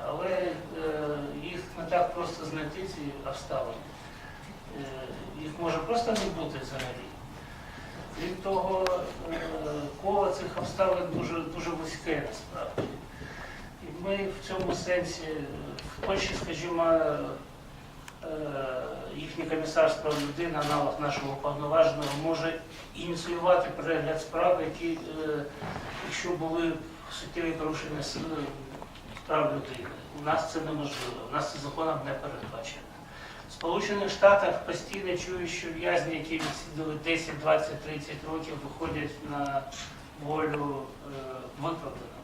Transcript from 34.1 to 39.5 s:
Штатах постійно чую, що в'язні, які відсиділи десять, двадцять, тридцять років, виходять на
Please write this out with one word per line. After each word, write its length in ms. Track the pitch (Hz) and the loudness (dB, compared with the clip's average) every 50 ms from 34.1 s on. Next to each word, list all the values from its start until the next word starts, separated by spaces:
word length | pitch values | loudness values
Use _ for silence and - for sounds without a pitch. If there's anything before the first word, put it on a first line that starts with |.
Штатах 560 | - - 196 202 202 - - - - - - | 8 10 12 12 12 12 8 6 4 2 0
постійно 500 | 175 175 - - - - 196 196 180 180 | -2 -2 -4 -4 -4 -4 -2 0 0 0
чую, 320 | 170 - 180 185 180 175 165 | 0 0 -2 -2 -2 -2 -2
що 200 | - - 170 165 | -2 -2 -4 -4
в'язні, 420 | 160 165 175 175 175 170 - 165 160 | -4 0 2 4 4 4 4 2 0
які 200 | 156 156 160 160 | -2 -2 -2 -2
відсиділи 600 | 156 151 147 - - - - 151 156 156 151 151 151 - | 0 0 -2 -2 -4 -8 -6 -4 -2 -2 -2 -2 0 2
десять, 340 | 165 165 160 - 156 147 143 | 2 2 2 0 -2 -4 2
двадцять, 440 | 156 156 156 - - - 147 - | 6 6 6 6 6 2 -2 -4
тридцять 420 | 151 151 151 147 143 - 147 143 151 156 | -6 -6 -6 -6 -6 -6 -8 -8 -4 -4
років, 220 | 160 160 160 160 156 139 135 | -4 -4 -4 -4 -6 -6 -6
виходять 640 | 139 - - 160 151 147 151 143 147 - - 147 143 | -8 -6 -4 -2 -2 0 -2 -2 -4 -4 -6 -6 -4
на 320 | 143 143 143 143 | -2 -2 0 0